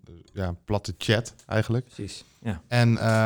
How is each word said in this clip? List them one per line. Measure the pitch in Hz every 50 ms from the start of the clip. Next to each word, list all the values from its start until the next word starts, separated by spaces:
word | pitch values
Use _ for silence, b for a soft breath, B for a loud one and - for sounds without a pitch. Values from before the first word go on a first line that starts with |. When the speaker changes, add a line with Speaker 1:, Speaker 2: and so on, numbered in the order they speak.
| - -
Speaker 1:
eh, | 85 85 - _ -
ja, | - 95 90 85 - _
platte | - 107 101 - - 90 -
chat | - - 110 107 120 - - - -
eigenlijk. | - - 110 107 - 113 120 127 _ -
Speaker 2:
Precies, | - 104 98 - - - _ _ _
ja. | - 117 98 80 - -
Speaker 1:
En, | 123 120 120 117 117 -
eh, | - 113 113 110 110